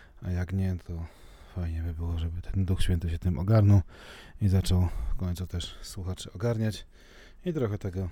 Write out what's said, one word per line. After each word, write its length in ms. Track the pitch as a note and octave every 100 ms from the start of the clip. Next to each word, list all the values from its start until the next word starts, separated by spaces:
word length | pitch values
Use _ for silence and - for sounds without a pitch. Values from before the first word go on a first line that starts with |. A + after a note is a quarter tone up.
| - -
a 80 | F#2
jak 220 | F2+ F2
nie, 240 | F#2+ F#2+ F2+ -
to 200 | E2+ E2 - - - -
fajnie 280 | - E2+ D#2+
by 120 | E2
było, 240 | D#2+ E2 E2
żeby 240 | E2 E2+
ten 220 | - G2
Duch 180 | F2+ F#2
Święty 280 | - F2 E2+
się 80 | E2
tym 200 | F2+ E2+
ogarnął 440 | F#2+ A2+ G2+ F#2 - - - - - -
i 80 | G#2
zaczął 400 | F#2+ F#2 F2+ F2 - -
w 40 |
końcu 320 | - F2+ F2 F2+
też 320 | F2 - -
słuchaczy 500 | - - F#2 F2+ -
ogarniać 540 | F2+ A#2 A2 A2 - - - - - - -
i 80 | F3+
trochę 260 | D3+ A2+ G#2
tego 300 | G2+ F2+ F#2